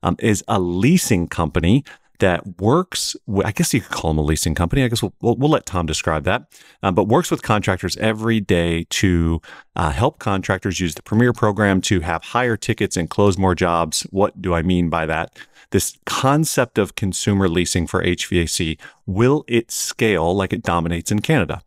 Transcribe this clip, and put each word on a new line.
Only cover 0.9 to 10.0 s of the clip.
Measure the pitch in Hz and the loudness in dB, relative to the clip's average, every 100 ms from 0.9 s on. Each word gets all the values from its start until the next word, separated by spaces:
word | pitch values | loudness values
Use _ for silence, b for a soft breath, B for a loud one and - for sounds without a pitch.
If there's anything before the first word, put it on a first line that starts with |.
| 180 - 95 85 | 2 2 0 0
company | - 80 87 82 131 B B B _ | -2 -2 0 2 2 B B B _
that | 98 85 - 87 | 0 0 -4 -2
works, | 101 156 185 - - - - | 0 2 0 -6 -6 -8 -4
w-, | 98 | -2
I | 95 | -2
guess | 107 170 | -2 0
you | 127 | 0
could | - | -2
call | - 85 | -6 -2
them | 78 | 0
a | |
leasing | 76 80 85 | 0 0 -2
company. | 76 85 139 | 0 0 0
I | 127 | 0
guess | 117 | -2
we'll, | 98 - | -4 -2
we'll, | 113 | -2
we'll | 113 143 | 0 2
let | 151 - | 0 0
Tom | 92 80 | -4 -2
describe | 76 - 78 | -2 -2 -2
that, | 76 117 - B B B | 0 -2 -4 B B B
um, | 101 | 0
but | 95 104 | 2 2
works | 139 175 | 2 2
with | 160 | -4
contractors | - 107 101 92 92 - | 0 0 0 -2 -4 -2
every | 110 110 113 113 | -2 0 0 0
day | 98 90 85 85 85 | 2 0 2 -2 -4
to, | - 98 87 82 82 B B B | 0 2 4 2 0 B B B
uh, | - 78 | -4 -2
help | 71 | 0